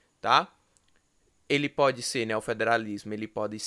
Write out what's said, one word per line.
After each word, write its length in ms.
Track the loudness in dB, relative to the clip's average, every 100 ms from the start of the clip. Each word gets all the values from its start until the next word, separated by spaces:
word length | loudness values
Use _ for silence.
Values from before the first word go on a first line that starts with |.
| _ _
tá? 320 | 2 4 2 _ _ _ _ _ _ _ _ _ _
Ele 180 | 0 0
pode 340 | 2 2 2
ser, 240 | -4 -4 -2
né, 120 | -2
o 40 |
federalismo, 720 | -2 -2 2 2 0 -8 -8
ele 140 | -8 -8
pode, 300 | -6 -6 -6